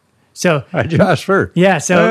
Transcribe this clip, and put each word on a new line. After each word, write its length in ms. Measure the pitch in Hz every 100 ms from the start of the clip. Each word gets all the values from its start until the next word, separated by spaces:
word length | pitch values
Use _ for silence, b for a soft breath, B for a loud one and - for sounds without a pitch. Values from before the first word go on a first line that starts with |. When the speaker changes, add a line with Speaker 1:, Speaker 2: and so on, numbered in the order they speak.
| _ _ _
Speaker 1:
So 300 | - 180 151 -
Speaker 2:
A 120 | 165 147
jasper. 640 | 160 190 170 - 190 -
Speaker 1:
Yeah, 240 | - 185 170
so 180 | - 180 220